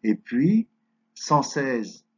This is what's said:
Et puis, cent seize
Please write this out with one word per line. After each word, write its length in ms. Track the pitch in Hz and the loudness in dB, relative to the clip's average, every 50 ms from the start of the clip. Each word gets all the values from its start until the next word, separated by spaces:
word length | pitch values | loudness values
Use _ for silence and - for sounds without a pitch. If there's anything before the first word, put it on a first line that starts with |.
| - | 0
Et 120 | 110 107 | 0 -2
puis, 540 | 104 _ - 120 123 139 175 214 226 226 _ _ _ _ _ _ _ _ _ _ | -2 _ -6 -2 0 2 4 2 2 0 _ _ _ _ _ _ _ _ _ _
cent 280 | - - - 160 147 | -16 -4 0 0 0
seize 640 | 135 - - 147 139 135 127 117 107 92 - - _ _ _ | 0 0 -4 -4 -2 -2 -2 -4 -4 -8 -12 -20 _ _ _